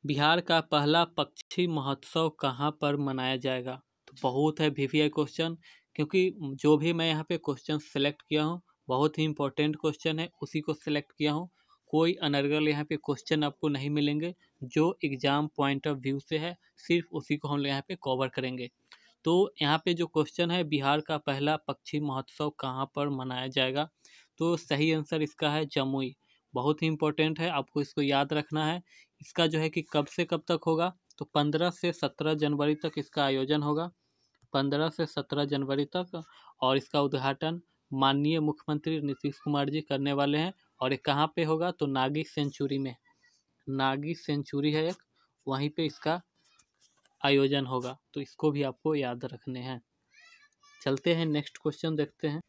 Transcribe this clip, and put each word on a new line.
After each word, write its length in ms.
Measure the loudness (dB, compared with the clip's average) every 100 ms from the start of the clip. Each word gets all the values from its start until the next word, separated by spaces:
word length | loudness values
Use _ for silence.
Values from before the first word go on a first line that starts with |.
बिहार 360 | -2 2 4 4
का 180 | 4 2
पहला 420 | 4 2 4 4 2
पक्षी 580 | 0 -4 -6 -8 -2 0
महोत्सव 600 | 0 -2 -4 -2 0 0 0
कहाँ 300 | -2 0 -2 0
पर 140 | -2 0
मनाया 380 | -2 -2 -2 -2
जाएगा? 360 | -2 -4 -4 -10 _ _ -20
तो 60 | -2
बहुत 380 | 0 2 0 2
है 100 | 0
वीवीआई 400 | 0 0 2 2
क्वेश्चन, 480 | 0 -4 -2 -4 -4 -14 -20 _ -6
क्योंकि 380 | 0 2 2 -2
जो 400 | -10 0 4 6
भी 160 | 4
मैं 140 | 0 0
यहाँ 180 | 0 -2
पे 80 | -4
क्वेश्चन 380 | -4 -6 -4 -4
सिलेक्ट 420 | -4 -2 -2 -2
किया 220 | -2 0
हूँ, 180 | 0 -4 _ _ -2
बहुत 300 | 2 2 2
ही 40 |
इंपॉर्टेंट 520 | -2 0 -4 0 0 0
क्वेश्चन 440 | -4 -2 -4 -2
है, 80 | -6 _
उसी 200 | -6 -6
को 120 | -4 -6
सिलेक्ट 360 | -2 -4 -4
किया 200 | _ -2
हूँ। 180 | -2 -6 _ _ _ _
कोई 200 | 2 2 2
अनर्गल 460 | 0 0 2 2 2
यहाँ 160 | 0
पे 140 | -2 -6
क्वेश्चन 460 | -4 -6 0 0
आपको 260 | 0 -2 -2
नहीं 200 | -2 -2
मिलेंगे, 440 | 0 0 0 -4 -10 _ _
जो 360 | -4 2 2 2 -4
एग्जाम 440 | 0 2 2 0 0
point 320 | 0 0 -2
of 120 | -4
view 200 | -4 -4
से 160 | -4 -4
है, 180 | -4 -10 _ _
सिर्फ 340 | 0 0 0
उसी 240 | -8 -4 -4
को 100 | -2
हम 100 | -2
लोग 100 | 0
यहाँ 160 | -4 -6
पे 80 | -8
कवर 240 | -2 0 0
करेंगे। 400 | -2 -6 -6 -10 _ _ -20 _ _ 2
तो 280 | 2 2 0
यहाँ 200 | 2 2 2
पे 80 |
जो 140 | -2 0
क्वेश्चन 440 | 0 0 0 0
है, 120 | 0 0
बिहार 360 | 0 2 2
का 160 | 0 -4
पहला 360 | -2 -2 0 0
पक्षी 400 | -4 -10 -6 -4
महोत्सव 480 | -2 -4 -8 -6 -6 -4
कहाँ 320 | -6 -4 -4 -2
पर 140 | -2
मनाया 360 | -2 -6 -6 -4
जाएगा? 380 | 0 2 0 -4 _ -20 -20 _ _
तो 160 | 0 0
सही 340 | -2 2 4
आंसर 280 | 2 0 -2
इसका 300 | -2 0 0
है 140 | 0 0
जमुई। 460 | -2 0 -2 -4 -8 _ _ _
बहुत 280 | -2 0 2
ही 60 | 0
इंपॉर्टेंट 520 | 0 0 2 0 0
है, 100 | -2
आपको 300 | -2 -2 -4
इसको 200 | -4 -2
याद 320 | 2 2 2
रखना 320 | 0 -2 -2 -2
है। 160 | -2 -8 -20 _ _
इसका 260 | -10 0 2
जो 120 | 2
है 100 | 0
कि 120 | -2 0
कब 120 | 0 0
से 200 | -2 -2
कब 180 | -2 0
तक 120 | 0 2
होगा, 260 | 0 0 -4 _ -14
तो 80 | -2
पन्द्रह 440 | 2 2 2 0
से 220 | 0 -4
सत्रह 400 | -2 -4 -2 -2
जनवरी 420 | 2 0 2 0 0
तक 160 | -2 -6
इसका 280 | -6 0 2
आयोजन 380 | 2 2 0
होगा, 280 | 2 -2 -4 _ _ _ _ _ _
पन्द्रह 360 | 0 2 2 0
से 160 | -2 -4
सत्रह 400 | -4 -4 -2 0
जनवरी 400 | -2 0 -2 0
तक। 380 | -4 -6 -10 -12 -20 -20 _
और 160 | 2 2
इसका 240 | 2 0
उद्घाटन 600 | 2 0 -2 0 -2 -4 _ _ _
माननीय 480 | 2 2 4 2 2
मुख्यमंत्री 600 | 0 -2 -4 -4 -2 -4
नीतीश 380 | -4 -4 -6 -6
कुमार 300 | -2 0 0
जी 120 | -2
करने 320 | -2 -2 0
वाले 240 | 2 2 2
हैं। 160 | -2 -6 _ _
और 120 | -2
ये 60 | 0
कहाँ 340 | 0 2 0 0
पे 80 |
होगा, 280 | 0 0 0
तो 140 | -2 -2
नागी 380 | 0 0 0
सेंचुरी 540 | -4 -4 -4 -2 -4 -2
में, 180 | -4 -10 _ _ _ _ _ _ -8
नागी 460 | -2 0 0 -4 -8
सेंचुरी 560 | -4 -4 -2 -2 0
है 160 | 0 -2
एक, 80 | -4 _ _ _ _ -6
वहीं 220 | -2 -2
पे 160 | -2 -4
इसका 360 | -2 -2 -2 _ _ _ _ _ _ _ _ _ _
आयोजन 440 | 4 4 4 2 0
होगा, 320 | -2 -4 -10 _
तो 80 | -10
इसको 300 | -10 0 0
भी 120 | 2
आपको 320 | -2 -2 -2 0
याद 300 | -2 -4 -8
रखने 340 | -10 -10 -10
हैं। 220 | -8 -10 _ _ _ _ -20 -20 _ _ -20 -8
चलते 320 | -2 0 2
हैं 120 | 2 2
नेक्स्ट 320 | -2 -4 -6
क्वेश्चन 380 | -6 -4 -4 -2
देखते 320 | -4 _ -4
हैं। 140 | -4